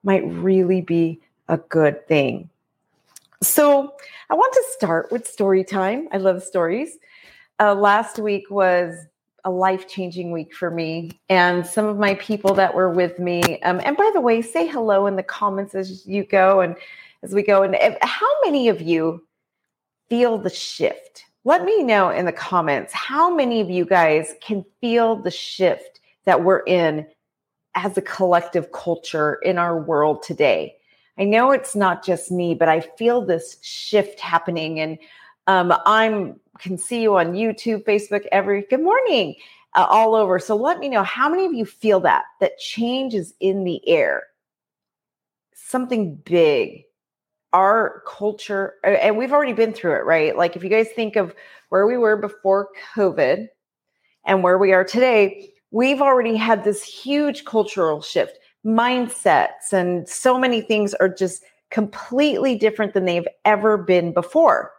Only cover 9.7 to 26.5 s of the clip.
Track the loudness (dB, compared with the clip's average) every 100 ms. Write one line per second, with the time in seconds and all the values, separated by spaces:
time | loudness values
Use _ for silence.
9.7 | -2 -6 -10 -10 -8 -8 -8 -10 -8 -6
10.7 | -4 -6 -8 -10 -16 _ 2 4 2 -2
11.7 | -2 -2 0 -2 -2 -4 -2 0 2 2
12.7 | 2 0 2 -2 -2 -4 -2 -2 -2 -4
13.7 | -2 -2 0 0 2 0 0 -2 -4 -4
14.7 | -4 0 2 2 -2 -8 -4 -4 -4 -8
15.7 | -8 -10 -12 -8 -6 0 2 4 4 2
16.7 | -4 -18 -20 -20 _ -4 -2 2 2 4
17.7 | 2 2 2 -4 -2 -2 2 2 2 0
18.7 | 0 0 0 0 -4 _ _ _ _ _
19.7 | _ _ _ _ 0 2 0 -4 -8 -12
20.7 | -4 -4 -4 -18 -20 _ _ 0 0 2
21.7 | 0 2 2 2 0 -4 -4 -2 -2 0
22.7 | -2 -4 -10 -6 0 0 2 0 0 -2
23.7 | -2 2 2 4 2 -2 -14 -8 -8 -8
24.7 | _ -2 2 2 0 -6 -8 -14 0 0
25.7 | 0 -8 _ _ _ 0 2 4